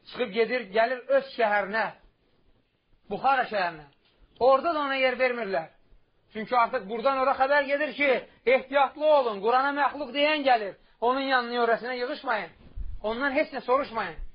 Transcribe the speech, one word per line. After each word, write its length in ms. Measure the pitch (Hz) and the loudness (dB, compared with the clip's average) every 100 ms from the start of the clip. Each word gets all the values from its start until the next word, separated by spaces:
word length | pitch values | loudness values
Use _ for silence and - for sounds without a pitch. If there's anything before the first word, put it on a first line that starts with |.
| - | -16
Çıxıb 240 | - 240 | -6 -4
gedir, 320 | 196 220 247 202 | 0 0 -2 -2
gəlir 300 | 202 233 254 233 | 0 0 -2 0
öz 240 | 269 269 - | 0 0 -2
şəhərinə, 500 | 220 208 190 220 190 - _ _ _ _ _ _ _ _ _ _ _ | 0 2 0 -2 -4 -6 _ _ _ _ _ _ _ _ _ _ _
Buxara 340 | 202 254 269 226 | -2 0 0 0
şəhərinə. 400 | 208 175 160 147 _ _ _ _ _ | -2 -4 -6 -20 _ _ _ _ _
Orada 340 | 247 269 339 | 4 4 2
da 60 | 311 | -2
ona 160 | 277 269 | -2 0
yer 220 | 262 240 | 0 2
vermirlər. 500 | 247 240 208 185 156 _ _ - _ _ _ | 0 0 -4 -4 -4 _ _ -20 _ _ _
Çünki 220 | 214 208 247 | -12 -2 2
artıq 320 | 233 247 190 | 2 -2 -6
buradan 300 | 233 247 269 | -2 0 2
ora 160 | 262 254 | 0 2
xəbər 280 | 262 285 277 | 2 2 2
gedir 260 | 285 302 | -2 -2
ki, 160 | 233 285 233 - _ - | 0 2 2 -2 _ 2
ehtiyatlı 600 | 254 - 277 262 294 302 | 2 2 2 2 2 4
olun, 340 | 294 247 202 | 4 4 0
Qurana 300 | 208 254 277 285 | 2 2 2 0
məxluq 340 | 277 277 269 | -2 -2 -6
deyən 280 | 262 294 302 | 0 2 2
gəlir. 320 | 269 240 202 - _ _ | 2 2 0 -12 _ _
Onun 200 | 233 262 | 0 0
yanına, 400 | 269 262 233 240 | 0 0 0 0
orasına 300 | 233 226 233 | 0 0 -2
yığışmayın. 580 | 254 247 294 269 220 170 - - - - - | -6 -6 -6 -4 -4 -4 -16 -18 -10 -8 -6
Ondan 300 | 208 233 277 | -6 -2 -2
heç 200 | 269 302 | 0 -2
nə 80 | 262 | -6
soruşmayın. 560 | - 262 262 220 185 151 - | 0 0 0 -6 -8 -8 -14